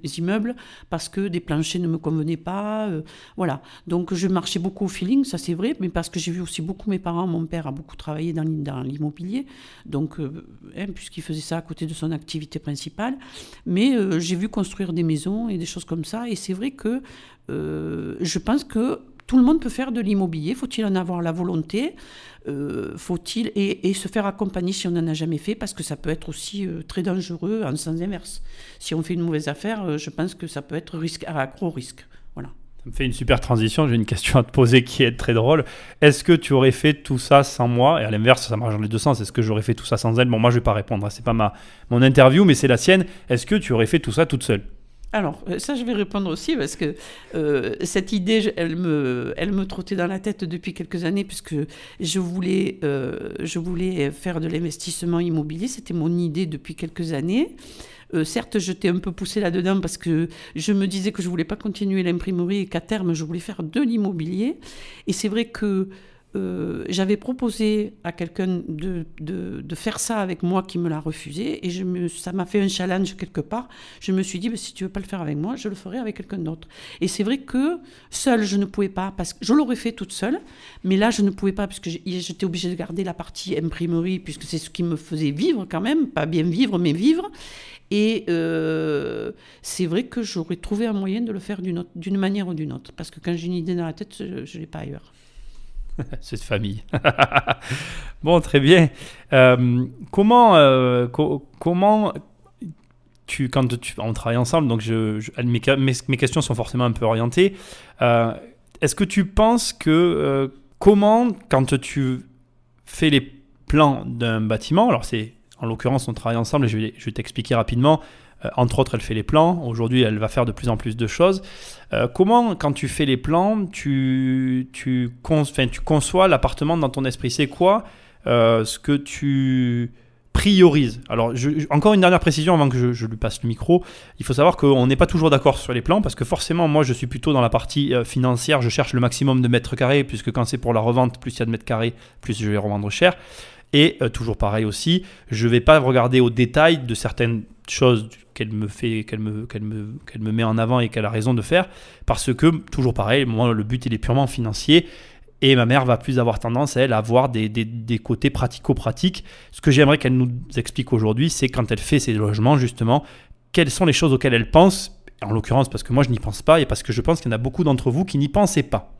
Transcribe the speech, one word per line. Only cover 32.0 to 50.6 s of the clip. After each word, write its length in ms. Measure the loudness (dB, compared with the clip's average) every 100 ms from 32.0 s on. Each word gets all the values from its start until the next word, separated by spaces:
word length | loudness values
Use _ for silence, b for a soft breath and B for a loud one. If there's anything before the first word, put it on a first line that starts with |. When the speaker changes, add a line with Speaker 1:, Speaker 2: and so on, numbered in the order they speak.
| -20 b b
Speaker 1:
Voilà. 160 | -14 -14 -16 -20 -18
Speaker 2:
Ça 60 | -10
me 40 |
fait 120 | -4 -2
une 80 |
super 260 | -2 2 0
transition, 480 | 2 2 2 2 2
j'ai 60 |
une 100 | 2
question 340 | 0 -2 2 4
à 40 |
te 80 | 4
poser 340 | 4 8 8
qui 200 | 6 0
est 120 | 0 0
très 160 | 0
drôle. 320 | 2 4 2 2 B B B
Est-ce 200 | 4 6
que 120 | 4
tu 180 | 2 4
aurais 180 | 4 4
fait 220 | 4 2
tout 240 | 0 -2 -4
ça 260 | 6 6
sans 240 | 6 0 0
moi ? 360 | 4 4 4
Et 20 |
à 60 | 0
l'inverse, 360 | 2 6 4 4
ça 120 | -4
marche 160 | -2
dans 80 | -2
les 60 | -2
deux 100 | 0
sens. 240 | 0 0
Est-ce 100 | -2
que 80 | -2
j'aurais 220 | 0 0
fait 100 | 0
tout 140 | -4 -2
ça 100 | -2
sans 220 | 0 2
elle ? 100 | 2
Bon, 100 | 4
moi, 120 | 4
je 60 | 4
vais 60 |
pas 120 | 2
répondre, 320 | -2 -2 -4 -4
hein. 20 |
C'est 160 | -6
pas 80 | -2
ma, 220 | 0 0 -2 B B B
mon 140 | 6
interview, 420 | 6 10 8 8
mais 80 | 6
c'est 160 | 6 4
la 80 | 2
sienne. 300 | 6 4 4 B B
Est-ce 160 | -2 2
que 80 |
tu 180 | -2 2
aurais 140 | 2 4
fait 140 | 2
tout 120 | 0
ça 140 | 0 0
toute 160 | 0
seule ? 220 | 0 -2 -2 -18 -20 -20 -6
Speaker 1:
Alors, 300 | -2 -2 -6 -8
euh, 100 | -8
ça, 180 | -4 -6
je 80 |
vais 100 | -4
répondre 340 | -4 -2 -2 -4
aussi 280 | -4 -4 -2
parce 200 | -2 -4
que, 180 | -6 -6 B B B
euh, 400 | -4 0 0 0 -4
cette 280 | -2 -2 -2
idée, 300 | -2 2 2
je, 80 | 2 -2
elle 200 | -4 -2
me, 560 | -2 0 0 -2 -4 -6
elle 140 | -4
me 120 | -2
trottait 320 | -4 -8 -8 -4
dans 120 | -4
la 100 | -4
tête 260 | -6 -6
depuis 300 | -8 -8